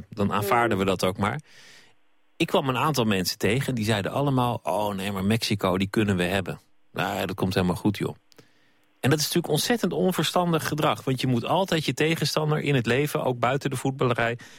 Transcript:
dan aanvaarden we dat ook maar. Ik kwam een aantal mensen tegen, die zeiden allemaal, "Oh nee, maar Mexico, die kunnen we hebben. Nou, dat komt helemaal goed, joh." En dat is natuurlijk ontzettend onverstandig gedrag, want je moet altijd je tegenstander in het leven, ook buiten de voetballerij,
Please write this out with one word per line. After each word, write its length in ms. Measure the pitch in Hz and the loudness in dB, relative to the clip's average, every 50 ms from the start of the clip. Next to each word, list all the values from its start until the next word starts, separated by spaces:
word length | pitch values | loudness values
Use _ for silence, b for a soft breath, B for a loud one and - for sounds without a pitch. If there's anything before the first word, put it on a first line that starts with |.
| 82 - | -6 -6
dan 220 | - 101 101 98 82 | -4 -2 -2 0 0
aanvaarden 440 | 98 107 - 120 120 117 117 104 92 | 0 0 2 2 2 2 2 2 2
we 80 | 95 | 2
dat 180 | 95 95 87 - | 0 0 2 0
ook 120 | 92 92 - | -2 0 0
maar. 220 | 95 104 127 147 - B B B B B B B B B B B _ _ _ _ _ _ _ - | -2 -2 -2 -4 -8 B B B B B B B B B B B _ _ _ _ _ _ _ -4
Ik 100 | 170 165 | -2 2
kwam 220 | - 196 156 135 | 2 2 2 2
een 80 | 127 127 | 0 2
aantal 280 | 131 156 147 135 117 | 2 2 2 2 2
mensen 320 | 110 101 95 90 - - - | 2 2 2 0 -2 -2 -2
tegen, 380 | - 98 104 135 139 - 131 | 0 0 2 0 0 -2 -2
die 100 | 117 107 | -2 0
zeiden 260 | 104 113 104 92 - | 0 0 0 0 -2
allemaal, 480 | - 131 143 147 135 127 123 123 117 - - | -2 0 0 2 2 2 2 0 0 -2 -2
"Oh 300 | - 82 98 107 104 101 | -2 -2 0 0 -2 -2
nee, 160 | 95 95 101 | -4 -4 -4
maar 120 | 101 95 95 | -4 -2 0
Mexico, 540 | 98 110 113 - - 107 98 - 95 90 95 | 2 2 2 0 -2 -2 0 0 2 2 2
die 120 | 98 95 | 0 0
kunnen 280 | - 113 107 101 98 90 | 0 0 2 2 2 2
we 60 | 87 | 2
hebben. 360 | 87 92 98 90 87 73 - - _ _ _ _ _ | 0 0 0 -2 -4 -6 -10 -12 _ _ _ _ _
Nou, 340 | - 80 87 95 101 98 98 | -6 -4 -4 -2 -2 -2 -4
dat 100 | 90 92 | -4 -2
komt 180 | - - 92 90 | -2 -2 0 2
helemaal 220 | 98 92 90 87 | 2 2 0 0
goed, 220 | 82 - 104 104 - | 0 0 0 0 0
joh." 180 | - 73 73 - _ _ _ b b b b b b b b b b b b b | -2 -6 -6 -8 _ _ _ b b b b b b b b b b b b b
En 100 | - 127 | -2 0
dat 100 | 143 151 | 0 0
is 60 | 151 | 0
natuurlijk 280 | - - 175 160 - 147 | 0 -2 -2 0 0 0
ontzettend 400 | 147 - - 247 233 - 185 165 | 0 0 0 0 0 0 0 0
onverstandig 720 | 147 180 185 175 - 160 - - 190 180 175 165 156 - - | 0 0 0 2 0 0 0 2 0 2 2 2 0 0 -2
gedrag, 360 | 156 147 151 151 120 107 - | -2 0 2 0 0 0 -2
want 180 | - 135 127 | -2 -2 0
je 60 | - 131 | 0 0
moet 180 | 127 117 - | 0 0 0
altijd 400 | - 143 170 190 185 175 165 147 | 0 0 0 0 0 0 -2 0
je 80 | - 127 | -2 0
tegenstander 680 | - 151 156 165 160 160 143 - 156 156 151 151 156 | 0 0 0 0 0 -2 -2 0 0 0 0 0 0
in 160 | - 143 143 | 0 0 0
het 100 | 131 113 | 2 2
leven, 380 | 117 117 131 147 147 - 151 - | 2 0 0 0 0 -2 -2 -2
ook 160 | 127 127 120 | -2 -2 0
buiten 300 | 120 120 135 143 - 139 | 0 0 0 0 -2 -4
de 60 | 135 | -6
voetballerij, 600 | 123 - 139 135 131 131 127 120 113 117 117 117 117 B B B | -4 -4 -4 -2 0 0 0 0 0 0 -2 -2 -4 B B B